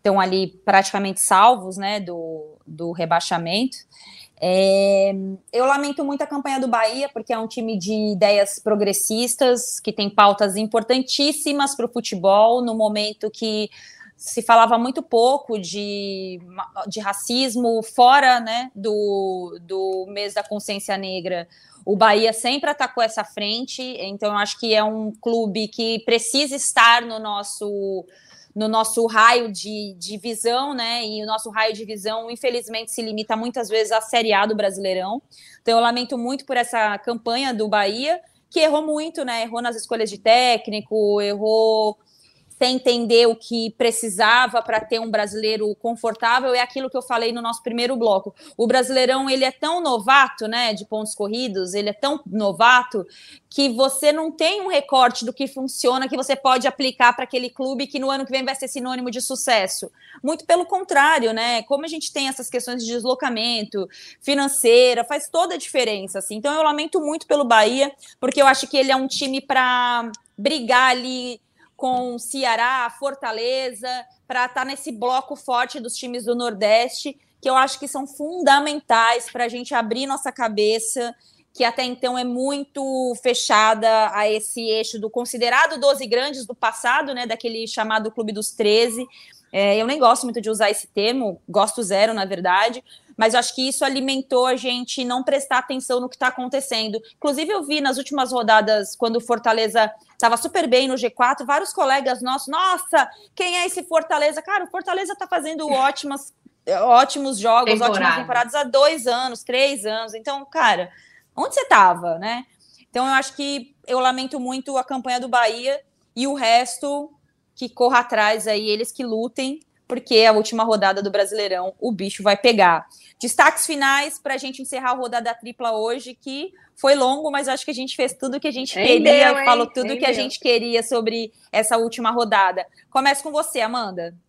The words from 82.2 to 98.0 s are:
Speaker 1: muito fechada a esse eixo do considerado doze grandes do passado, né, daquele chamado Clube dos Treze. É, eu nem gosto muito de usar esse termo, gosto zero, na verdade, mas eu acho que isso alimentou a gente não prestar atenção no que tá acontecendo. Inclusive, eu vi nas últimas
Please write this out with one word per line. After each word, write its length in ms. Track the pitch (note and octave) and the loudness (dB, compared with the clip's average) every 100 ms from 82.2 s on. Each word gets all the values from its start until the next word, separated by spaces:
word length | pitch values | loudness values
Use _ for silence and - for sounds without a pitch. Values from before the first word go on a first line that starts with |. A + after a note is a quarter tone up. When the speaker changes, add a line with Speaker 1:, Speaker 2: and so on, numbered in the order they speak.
Speaker 1:
muito 880 | B3 B3 C4 C#4+ C#4 - C4+ C4 B3+ A#3+ | -4 -2 -2 -4 -6 -8 -4 -2 -2 -2
fechada 880 | B3+ A#3+ - A3 G#3+ A3 A3 A3 G#3+ | -2 -2 2 4 4 4 2 2 2
a 120 | G3 G#3+ | 0 -2
esse 360 | G#3+ G#3+ - | -2 -4 -8
eixo 360 | A3+ A3 A3 A3+ | -4 -4 -4 -6
do 120 | G#3+ | -6
considerado 680 | A3+ A#3+ B3 A#3+ B3 D#4+ D#4 | -6 -6 -2 0 4 2 2
doze 280 | C#4 C#4 B3+ | 2 2 0
grandes 400 | A#3+ C#4 C#4 A3+ | -2 -2 -6 -12
do 80 | |
passado, 580 | B3 A#3 A3 B3 C4+ C#4+ | -4 -4 -2 0 0 0
né, 140 | B3+ A#3+ | -6 -6
daquele 400 | A3+ A#3+ A3+ A3+ | -6 -6 -8 -8
chamado 420 | - A3 A3 G#3+ | -6 -2 -2 -4
Clube 220 | A3 A3 | -6 -8
dos 200 | G#3 G#3+ | -6 -8
Treze. 540 | - G#3 G#3+ A#3 A3+ B3+ - - _ _ | -2 2 4 2 -2 -10 -14 -20 _ _
É, 240 | F#3+ G3+ G#3 | 0 2 2
eu 100 | A3+ | 0
nem 120 | D4 | 4
gosto 260 | B3 B3+ | 4 4
muito 160 | B3 A#3 | 0 -6
de 100 | G#3+ | -4
usar 200 | A3 G#3 | 0 0
esse 160 | - - | 0 -6
termo, 540 | - G#3 B3+ A3+ E3+ - | -2 0 0 -4 -6 -4
gosto 340 | F3+ G#3 - | 0 0 0
zero, 300 | G#3 F#3+ A3 | -2 2 2
na 120 | A3 | 2
verdade, 580 | G3 F#3 F#3 F3+ A3 A3 _ - _ - | -4 -2 2 4 2 -2 _ -20 _ 2
mas 160 | A3+ | 2
eu 80 | A#3+ | 4
acho 140 | A#3+ | 0
que 120 | - C4 | -2 -4
isso 160 | C4 C#4 | 0 -2
alimentou 580 | C4+ C4 C4+ C4+ B3+ | -2 -2 -4 0 2
a 120 | B3+ C4 | 2 0
gente 460 | B3 B3 B3 - | -2 -6 -6 -6
não 200 | B3 B3 | -4 -2
prestar 360 | C4 C#4 C4+ B3+ | 0 -2 0 -2
atenção 400 | B3+ C4 B3+ B3 | 0 -8 -2 -4
no 80 | B3+ | -4
que 100 | - | -4
tá 80 | B3+ | -4
acontecendo. 720 | C4 B3+ C#4 C4+ A3+ A3 A3 - _ | -2 -6 -6 -4 -4 -4 -6 -10 _
Inclusive, 340 | D4 C4+ D#4+ | -4 -2 -2
eu 120 | G4+ | -4
vi 160 | C#4+ D4+ | -2 -2
nas 160 | C#4 | 0
últimas 340 | C4 | -2